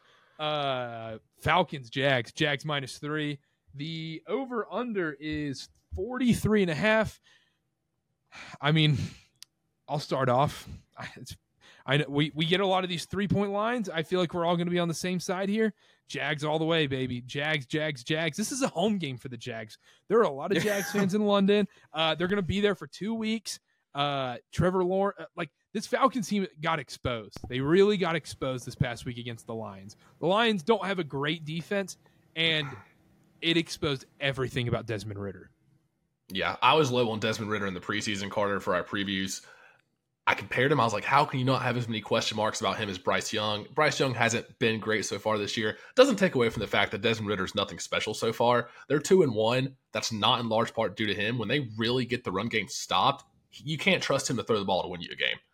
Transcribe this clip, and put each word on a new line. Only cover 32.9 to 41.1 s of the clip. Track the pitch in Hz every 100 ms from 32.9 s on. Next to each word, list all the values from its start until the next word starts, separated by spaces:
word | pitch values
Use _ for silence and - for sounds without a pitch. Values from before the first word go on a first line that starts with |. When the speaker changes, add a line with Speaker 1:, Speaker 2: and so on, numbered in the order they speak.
| _ _ _ _ -
Speaker 1:
it | 165 165
exposed | 160 - 160 131 - -
everything | 139 131 123 135 120
about | 113 110
Desmond | 107 107 101
Ridder. | 101 87 - _ _ _ _ _ _ _ -
Speaker 3:
Yeah, | 95 85 95
I | 123
was | 156 139
low | 123 117
on | 107
Desmond | 110 110 104
Ridder | 107 98
in |
the | 87
preseason, | - 104 107 98 98
Carter, | 107 101 98
for | 101 90
our |
previews. | 82 104 98 95 95 - - - - _ _ _ _ _ -
I |
compared | - 104 - 135
him. | 151
I |
was | 113
like, | 104
"How | -